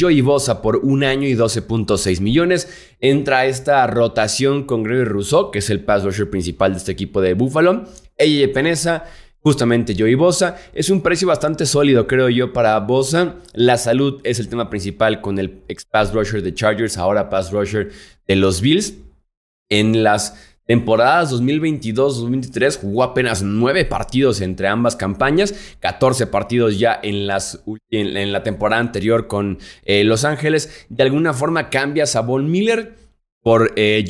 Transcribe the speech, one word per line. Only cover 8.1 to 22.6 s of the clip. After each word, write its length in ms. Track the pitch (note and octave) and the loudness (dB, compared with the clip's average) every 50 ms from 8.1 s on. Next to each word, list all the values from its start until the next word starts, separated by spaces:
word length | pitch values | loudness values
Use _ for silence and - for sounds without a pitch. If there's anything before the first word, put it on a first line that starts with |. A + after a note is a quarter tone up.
| _ - | _ 0
A 60 | D3 | 2
J 260 | D#3 D3+ C#3+ C3+ C3 - | 2 4 2 2 2 0
Peneza, 500 | C3 C#3+ E3 E3 C#3 D#3 E3+ E3+ D#3 - - - - - - _ _ | 0 -2 -2 -2 -2 -2 -2 -4 -4 -6 -12 -20 -20 -20 -20 _ _
justamente 540 | - D3+ C3+ - A#2+ A#2+ B2 A#2+ A2 - G2+ | 0 0 2 2 2 2 2 2 0 0 0
Joey 200 | F#2 G#2+ A2+ C3 | 0 2 2 4
Bosa. 420 | C3+ E3+ F3+ - - F#3 E3+ - - - - | 4 4 2 2 2 0 -2 -4 -6 -16 -12
Es 160 | - - D3 F3+ | -8 -4 -2 0
un 140 | G3 F3+ | 0 0
precio 260 | E3 E3+ F3 E3 F#3+ F3+ | 0 0 0 0 2 0
bastante 380 | D3+ - D3+ D3+ D#3 D3+ D#3+ | 0 0 0 -2 -2 -2 -2
sólido, 400 | - - D3 D3 C#3+ C3 A#2 G#2+ | 0 2 2 4 4 4 4 2
creo 240 | - C3 B2+ B2+ B2 | 2 2 2 2 2
yo, 240 | A#2+ B2 G#2 G2 - | 2 0 0 0 0
para 260 | B2 A#2 G#2+ G#2+ G#2+ | 0 2 2 2 2
Bosa. 540 | G2+ A2 B2+ C3+ C3 C3 D#3+ E3+ F3+ E3 - - - - | 0 0 0 0 0 0 0 0 0 -2 -4 -10 -18 -8
La 240 | - A2+ A#2+ B2 - | -2 2 4 4 4
salud 460 | - - A#2 A#2+ C3 C#3 C#3 C3+ - - | 2 2 0 2 2 2 0 -2 -4 -4
es 160 | A#2+ A#2+ A#2+ | -4 -4 -4
el 80 | G#2+ F2+ | -4 -6
tema 220 | A#2 A#2+ A2+ - | -4 -6 -4 -4
principal 500 | G#2+ G2 F#2 G2 - - A2 A2 G#2+ G2+ | -6 -6 -6 -6 -2 0 0 0 0 -2
con 180 | - G2+ G2 G2 | -4 -6 -4 -4
el 220 | F#2+ F#2 - - - - | -6 -6 -8 -12 -12 -12
ex 160 | C#3+ - - | -12 -12 -8
pass 300 | _ - A2 G#2+ F2+ G#2 | _ -2 0 0 0 0
rusher 280 | A2 G#2 G2+ A2 G#2 | -2 -2 -2 -2 -4
de 120 | F#2 F#2 E2 | -4 -6 -4
Chargers, 420 | - A2 G#2+ G#2+ G#2+ A#2 G#2 - | -2 -2 0 0 0 -2 -4 -4
ahora 320 | F#2 F2 F#2+ G#2 G#2 F#2+ G2+ | -2 0 0 0 0 0 -2
pass 240 | G2+ F#2+ F2+ F2 | -2 -4 -2 -2
rusher 380 | G2 G#2 G2+ G2 G#2+ G#2+ G2 - - - - - _ _ _ | -2 -4 -2 -2 -2 -4 -4 -6 -8 -18 -20 -20 _ _ _
de 100 | - F#2+ | 0 2
los 260 | G2 F#2+ F#2+ F2+ F2 | 4 4 2 2 2
Bills. 320 | G#2+ C#3+ E3 G3+ G#3+ - - - - - _ _ _ _ _ _ _ _ _ _ _ - | 2 2 2 2 0 -4 -8 -14 -20 -20 _ _ _ _ _ _ _ _ _ _ _ -2
En 340 | G#2 G#2 G#2+ A2 A2 A2 | 0 2 2 2 2 2
las 320 | G#2+ G#2 G#2 G#2 - - - - - - _ _ _ - | 4 2 2 0 -2 -6 -10 -16 -20 -20 _ _ _ 0
temporadas 640 | - - - G#2+ A2+ A2+ A#2+ C3+ D#3+ F3 E3+ C3+ | 0 2 2 2 2 4 4 4 4 2 2 0
dos 120 | B2+ A#2 | 0 -2
mil 180 | B2 C3+ D3+ D#3 | 0 0 0 0
veintidós, 560 | D#3+ D#3+ D3+ C3 A#2+ A2+ A2 B2+ C#3+ C#3+ C3 | 0 -2 -4 -4 -4 -4 -2 0 0 0 0
dos 80 | A#2 A#2 | -2 -4
mil 160 | A#2+ C3 C3+ | -4 -4 -4
veintitrés 360 | B2 - - A2 | -4 -6 -2 0